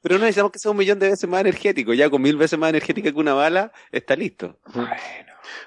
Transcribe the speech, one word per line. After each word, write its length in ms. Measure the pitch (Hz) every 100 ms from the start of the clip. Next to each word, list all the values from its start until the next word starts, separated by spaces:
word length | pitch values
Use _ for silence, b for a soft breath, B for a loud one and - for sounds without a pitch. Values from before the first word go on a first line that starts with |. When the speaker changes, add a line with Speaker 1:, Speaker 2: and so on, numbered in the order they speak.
Speaker 1:
Pero 120 | 175 190
no 60 |
necesitamos 300 | 226 196 202
que 80 | -
sea 100 | 214
un 80 | 208
millón 220 | 196 202
de 100 | 196
veces 180 | 196 175
más 140 | 180
energético. 520 | 196 151 - 143 110 123
Ya 140 | 147
con 100 | 139
mil 160 | 135 151
veces 220 | 156 160
más 100 | 160
energética 420 | 151 - 147 -
que 60 | 147
una 140 | 151
bala, 380 | 139 151 180 226 B B
está 240 | 120 - 139
listo. 440 | 170 - 90 - - 123
Speaker 2:
Bueno. 160 | 120 - - - - - B B